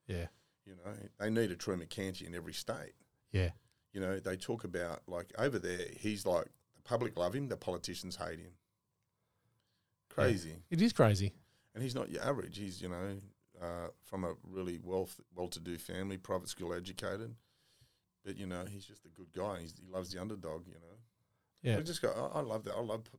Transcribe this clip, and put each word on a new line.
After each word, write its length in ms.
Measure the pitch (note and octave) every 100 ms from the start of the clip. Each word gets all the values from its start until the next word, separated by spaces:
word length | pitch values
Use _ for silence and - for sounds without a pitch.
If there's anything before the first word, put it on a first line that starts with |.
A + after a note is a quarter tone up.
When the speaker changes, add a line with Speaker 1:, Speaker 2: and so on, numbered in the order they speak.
| -
Speaker 1:
Yeah. 180 | F2+ E2+ - _ _ -
Speaker 2:
You 80 |
know, 180 | F2+ F2+ G#2+ G2+ -
they 120 | G#2
need 220 | A2+ A2
a 40 | F2
Troy 200 | - F#2
McCanty 500 | D#2+ - F#2+ F#2 E2+
in 80 |
every 180 | F2 E2
state. 400 | D#2 - A2+ - - _ _ _
Speaker 1:
Yeah. 220 | G2 F2 - _ _ _
Speaker 2:
You 80 | G2
know, 180 | F#2 F#2+
they 180 | F2+ F#2
talk 280 | - A2+
about, 380 | F#2 F2 E2+ E2 -
like, 260 | F2 F2 -
over 200 | C#3 A2+
there, 260 | F2+ F2+ F2 -
he's 300 | G#2+ G#2 F#2
like, 200 | F2 - - _
the 80 | _
public 340 | - A#2+ - -
love 180 | F2+
him, 120 | B2 C#3
the 80 | G2
politicians 600 | - F2+ - F2 F#2 F2+
hate 240 | E2+ E2
him. 120 | E2+ F2 _ _ _ _ _ _ _ _ _ _ _ _ _ _ -
Speaker 1:
Yeah. 140 | -
Speaker 2:
Crazy. 320 | C3+ G2+ E2 E2 -
Speaker 1:
It 100 | E3
is 100 | A3+
crazy. 400 | - A2+ G2 G2 - _ _ _
Speaker 2:
And 80 | A2+
he's 120 | B2+
not 160 | C3 -
your 120 | -
average. 360 | A#2+ C3+ F#2 F#2+
He's, 220 | G2+ F2+
you 80 | F2+
know, 300 | F2 G2 G2 G2 - _ F2+
uh, 280 | F2 F2 F2 -
from 200 | - F#2+
a 100 | F2+ E2 -
really 300 | F#2+ F2+ F2
wealth-, 380 | F2 F#2 F2+ - -
well-to-do 420 | F2+ F2+ - E2+ G2+
family, 380 | - F#2 G2 F#2+
private 320 | F#2 F#2 F2+
school 240 | - E2+
educated. 640 | F2 F2+ F#2 G2+ G2 A2+ A2+ _ _ _ _ - _ _ _
But, 120 | G2 F#2+
you 100 | F#2+
know, 180 | F2+
he's 200 | F#2 G2+
just 200 | F#2 G#2
a 40 | -
good 240 | E2 F2
guy. 280 | F2+ G2+ F#2
He's, 140 | E2 E2
he 100 | F#2
loves 220 | F#2 F2+
the 80 | F#2+
underdog, 460 | G#2 G#2 E2 D#2+ F2
you 80 |
know. 220 | D#2+ E2+ G#2+ A#2 _ _ _ _ _
Speaker 1:
Yeah. 160 | B2 A2+
Speaker 2:
I 20 |
just 200 | D#3+ D#3+
got, 140 | A2+ A2
I, 220 | C3 D#3
I 40 |
love 220 | C3 A2
that. 100 | G#2
I 60 | G2+
love, 240 | A#2 A2 A#2